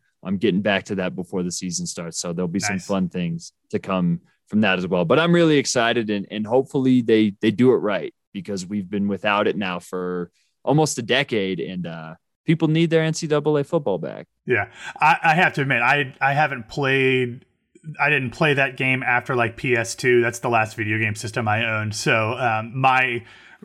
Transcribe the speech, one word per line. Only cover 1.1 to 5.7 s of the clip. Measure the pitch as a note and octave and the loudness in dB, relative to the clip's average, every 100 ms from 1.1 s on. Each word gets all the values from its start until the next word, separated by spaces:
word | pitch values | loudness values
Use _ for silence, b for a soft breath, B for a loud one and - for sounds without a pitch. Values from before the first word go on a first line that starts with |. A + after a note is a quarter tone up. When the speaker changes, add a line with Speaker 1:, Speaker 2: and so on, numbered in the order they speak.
| F#2 | -6
Speaker 1:
before | F2 F#2+ | -6 -6
the | F2+ | -4
season | - F#2 E2+ E2+ | -6 -6 -6 -8
starts. | - E2+ - | -8 -10 -8
So | F2+ | -6
there'll | E2+ F2+ | -4 -4
be | F#2+ | -2
some | G#2 G2 | -4 -4
Speaker 2:
Nice. | - | -2
Speaker 1:
fun | G2 F2+ | -2 -2
things | F#2+ F2 E2 - - _ | -2 -4 -6 -10 -20 _
to | G#2 | -6
come | - F#2 F2 E2+ - _ _ | -2 0 0 0 -6 _ _
from | G#2+ | 0
that | G#2+ F#2 | 2 2
as | F2+ | 0
well. | F2+ F2 | 0 2
But | C3+ | 2
I'm | E3+ | 4
really | E3+ E3 D3 | 4 4 4
excited, | A#2+ | 2